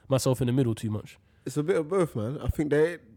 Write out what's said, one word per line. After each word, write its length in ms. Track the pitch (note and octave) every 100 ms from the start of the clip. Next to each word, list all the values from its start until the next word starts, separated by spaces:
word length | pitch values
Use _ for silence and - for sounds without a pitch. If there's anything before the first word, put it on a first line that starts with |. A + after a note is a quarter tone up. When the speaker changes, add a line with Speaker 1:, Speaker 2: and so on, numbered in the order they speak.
| -
Speaker 1:
myself 320 | C3 C3+ B2+
in 40 | B2
the 40 |
middle 220 | C3 A#2+
too 160 | A2 A2
much? 280 | G#2+ - - _ _ -
Speaker 2:
It's 100 | D3
a 60 |
bit 140 | D3+ F#3
of 120 | D3+
both, 260 | G3 E3
man. 240 | A#2 G#2+ D3+
I 60 | -
think 220 | - D3
there, 300 | D3 E3 E3+ -